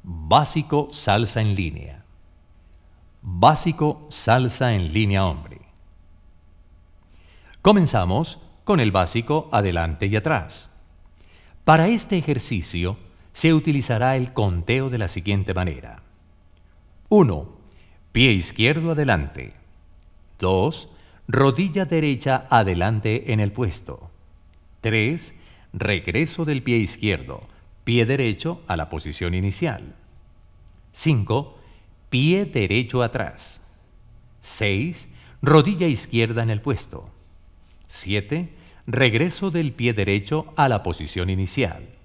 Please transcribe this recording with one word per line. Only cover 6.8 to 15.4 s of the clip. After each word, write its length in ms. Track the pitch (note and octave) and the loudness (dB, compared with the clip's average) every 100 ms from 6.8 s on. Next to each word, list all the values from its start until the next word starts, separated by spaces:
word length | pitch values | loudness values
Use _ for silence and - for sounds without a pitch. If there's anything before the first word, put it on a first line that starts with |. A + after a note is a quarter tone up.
| - - _ - - - - - | -20 -20 _ -20 -20 -20 -20 2
Comenzamos 800 | G3 G#3 D#3 A2 F2 G#2 E3 - - - | 4 6 4 2 2 0 -2 -8 -20 -12
con 160 | - F#3+ | 0 2
el 140 | G#2+ | 4
básico 560 | F#2+ F2 A#2 A2+ D3+ D#3 | 2 2 -2 -2 -4 0
adelante 540 | A2+ G2 E2+ E2 D#2 G2+ | 0 0 0 -2 -2 -2
y 100 | G#2+ | -2
atrás. 560 | D#3 B2+ D#2+ - - - - - - - - - - - - | 0 -4 -4 -16 -20 -20 -20 -20 -20 -20 -20 -20 -20 -2 4
Para 240 | D#3+ F3 | 6 6
este 280 | A#3 - F#3 | 0 0 -2
ejercicio 800 | D3 C3+ - G#2 D#2 F2 F2 G2+ - - - | 0 -4 -2 -6 -4 -4 -4 -6 -14 -20 -18
se 200 | - D#3+ | 0 4
utilizará 600 | D#3 E3 C#3+ - A2+ B2+ C3+ | 4 2 -2 0 0 2 0
el 160 | B2 | -2
conteo 580 | - G2+ F2 E2+ B2+ C3+ | 0 0 0 0 0 0
de 80 | B2 | -4
la 120 | G2 | -4
siguiente 440 | F2+ F#2 G2+ | -4 -2 -2